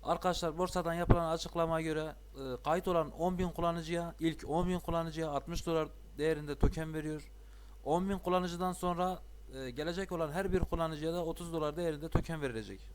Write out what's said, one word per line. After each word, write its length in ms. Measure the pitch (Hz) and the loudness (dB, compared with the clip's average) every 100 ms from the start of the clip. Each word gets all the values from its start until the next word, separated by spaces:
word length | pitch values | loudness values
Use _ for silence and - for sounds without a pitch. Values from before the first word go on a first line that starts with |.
Arkadaşlar, 540 | - 170 185 175 170 156 | 0 2 2 2 0 0
borsadan 360 | 180 180 170 | 0 0 0
yapılan 380 | 170 170 175 165 | 0 6 6 6
açıklamaya 540 | 165 - 170 165 160 160 | 0 -2 0 2 2 0
göre, 300 | 156 156 147 - 131 | -2 -4 -8 -16 -10
e, 280 | 135 123 | -6 -4
kayıt 240 | - 170 185 | 2 2 4
olan 240 | 170 156 | 2 2
on 260 | - 170 180 | 0 0 2
bin 120 | 180 | 0
kullanıcıya, 680 | 165 170 170 160 170 170 - | 2 0 0 -2 -2 -2 0
ilk 300 | 165 156 - | 0 0 0
on 180 | 156 180 | 2 2
bin 120 | 180 | 0
kullanıcıya 500 | - 165 165 156 160 | 0 0 0 -2 -2
altmış 360 | 143 147 170 - | -2 -2 -2 2
dolar 240 | 165 156 - - - | 2 2 -4 -16 0
değerinde 380 | 151 156 151 143 | 2 2 0 4
token 380 | 156 160 160 | 4 4 -2
veriyor. 380 | 156 151 156 - - - - - - - | -2 -4 -6 -8 -16 -18 -18 -18 -10 2
On 240 | 160 190 | 2 4
bin 100 | 196 | 0
kullanıcıdan 540 | 180 185 180 170 185 | 2 2 2 0 -2
sonra, 460 | 180 180 170 180 185 - - - | 0 0 2 0 -2 -8 -14 -14
e, 160 | 131 131 | -8 -8
gelecek 420 | 123 151 175 190 | -4 -2 -2 -2
olan 200 | 180 160 | -2 0
her 220 | 151 196 | 0 2
bir 60 | 185 | 4
kullanıcıya 540 | 175 170 165 156 156 | 2 2 0 0 -2
da 120 | 170 165 | -2 -2
otuz 280 | 160 170 | -4 -4
dolar 220 | 165 151 151 | -2 -2 0
değerinde 340 | 170 151 160 | -2 -2 0
token 320 | 175 175 165 | 0 0 -2
verilecek. 400 | 139 113 101 98 - | -2 -4 -8 -12 -14